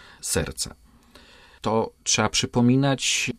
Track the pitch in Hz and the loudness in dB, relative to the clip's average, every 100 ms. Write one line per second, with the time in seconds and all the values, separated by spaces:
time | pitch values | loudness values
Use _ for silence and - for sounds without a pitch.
0 | - - - - - - - - _ - | -20 -14 -6 -4 -4 -8 -12 -12 _ -20
1 | _ - - - - - - 113 104 - | _ -20 -20 -20 -20 -10 -2 -2 -2 -6
2 | - - 107 - - 123 120 131 139 131 | -2 0 0 0 -2 2 4 4 2 0
3 | - - - | -2 -2 -4